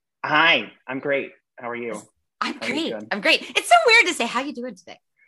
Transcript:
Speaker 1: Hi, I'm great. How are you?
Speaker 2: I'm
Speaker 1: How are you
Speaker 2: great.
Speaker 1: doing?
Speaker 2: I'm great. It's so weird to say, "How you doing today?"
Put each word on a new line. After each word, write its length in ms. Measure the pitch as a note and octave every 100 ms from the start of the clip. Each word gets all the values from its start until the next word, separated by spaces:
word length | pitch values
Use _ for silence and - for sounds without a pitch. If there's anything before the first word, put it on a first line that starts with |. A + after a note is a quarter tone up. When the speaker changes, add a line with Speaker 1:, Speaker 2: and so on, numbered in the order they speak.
| _ _ -
Speaker 1:
Hi, 440 | D3+ E3 C#3 G2 - -
I'm 140 | C3
great. 320 | D3 C#3 - - _ -
How 120 | A#2+
are 60 | A#2+
you? 260 | A#2 G#2+ G#2 _ _ -
Speaker 2:
I'm 140 | - -
Speaker 1:
How 40 |
are 80 | A#2+
you 60 |
Speaker 2:
great. 160 | D4+ C#4+
Speaker 1:
doing? 180 | G#2+ G#2+
Speaker 2:
I'm 100 | G3
great. 280 | D#4 C4+ - G#4
It's 140 | -
so 60 | F5 B4+
weird 200 | A4+ F4+
to 60 |
say, 120 | - A#3
"How 160 | A#3
you 120 | C#4+
doing 220 | A#3+ B3 F#3
today?" 240 | - - _ _